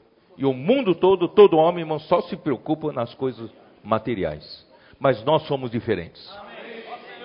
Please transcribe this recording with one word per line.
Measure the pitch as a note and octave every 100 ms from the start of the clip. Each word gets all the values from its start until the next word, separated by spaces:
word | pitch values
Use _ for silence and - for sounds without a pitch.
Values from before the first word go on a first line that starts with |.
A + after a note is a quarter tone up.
| _ _ _ -
E | C3+
o |
mundo | B2+ D#3 C#4 G#3
todo, | E3 F#3 F#3+ E3+
todo | G#3 G3+ D#3+
homem, | E3 F3
irmão, | D#3+ D#3
só | - F3
se | - F#3
preocupa | D#3 A2+ - D#3 D3+
nas | C#3 A#2 -
coisas | C3 A2+ A2+ - - _
materiais. | G#2 A2 B2+ G#2+ D#2+ D2+ - - _ _ _ -
Mas | C#3 A2
nós | A2 D#3 -
somos | C#3 B2+
diferentes. | A#2 A2+ F#2 E2 - - - - - - - - - - -